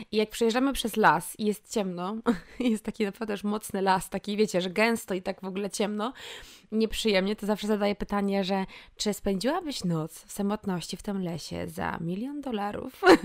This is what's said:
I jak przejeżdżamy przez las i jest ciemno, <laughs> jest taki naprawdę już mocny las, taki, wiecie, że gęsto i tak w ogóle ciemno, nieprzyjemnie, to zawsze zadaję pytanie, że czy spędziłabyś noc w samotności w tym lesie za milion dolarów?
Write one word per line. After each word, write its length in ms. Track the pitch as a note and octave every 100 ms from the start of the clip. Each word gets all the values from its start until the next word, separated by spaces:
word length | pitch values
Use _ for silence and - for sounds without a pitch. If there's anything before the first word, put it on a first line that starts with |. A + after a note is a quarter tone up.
| -
I 40 | G#3+
jak 140 | G#3+
przejeżdżamy 420 | - A#3 A#3+ C#4
przez 240 | C4 A3 A3
las 420 | F#3 D#3+ - -
i 40 | G#3+
jest 260 | G3 -
ciemno, 440 | A3+ F#3+ F3 F3+ A3 A#3 F#3
<laughs> 200 | - -
jest 240 | B3 G#3+
taki 200 | - -
naprawdę 300 | G3+ - G#3+
już 100 | G3+
mocny 380 | G#3 G#3+ - G3+
las, 260 | F#3+ F#3 -
taki, 260 | G3 - G#3
wiecie, 240 | G#3+ F3+
że 100 | F#3
gęsto 440 | F3 A3+ A3+ -
i 80 | F#3+
tak 180 | F#3+ F#3+
w 40 | F#3+
ogóle 240 | F#3+ G3+
ciemno, 420 | - G3+ G#3 A3+ - - - - - -
nieprzyjemnie, 640 | G#3+ A3 - A3 F#3+ F#3+ G#3+
to 100 | G3+
zawsze 200 | G#3+ G#3
zadaję 280 | G#3 G3+
pytanie, 500 | G3+ - G#3 G3 G3
że 200 | F#3 G3 F#3+ - - -
czy 160 | G#3+
spędziłabyś 720 | F#3+ G3+ F#3+ A3+ F4+ D#4+ B3+
noc 400 | F3+ E3 D#3 -
w 80 | -
samotności 640 | - G3+ G#3 G3+ F3+ - F#3
w 60 |
tym 200 | - G3
lesie 460 | F3+ E3 - E3+ E3+
za 300 | E3 F3 -
milion 400 | E3 F#3 C4 D4
dolarów? 600 | C4+ G#3 G3+ - C4 - - -